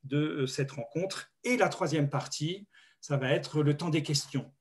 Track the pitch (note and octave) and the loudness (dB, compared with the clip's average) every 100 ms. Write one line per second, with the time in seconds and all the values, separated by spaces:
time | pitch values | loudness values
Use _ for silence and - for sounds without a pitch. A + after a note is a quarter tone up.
0 | C3+ D3 D3+ D#3+ C3 - C3+ - C#3+ D#3+ | -2 0 0 0 -2 -2 -4 -4 -6 -4
1 | F#3+ - - _ A#3+ B3 F3 - E3+ D#3 | -4 -6 -12 _ -2 4 4 2 0 2
2 | C#3+ C#3 - - D3+ G3 G#3 - - _ | 2 0 -4 -4 -4 -4 -10 -20 -20 _
3 | - C#3 B2+ C#3+ - D3+ D3 D3 F3 D#3 | -4 0 2 0 0 2 4 2 2 0
4 | C#3+ C#3+ - C3+ A2 _ | 2 -2 0 -6 -6 _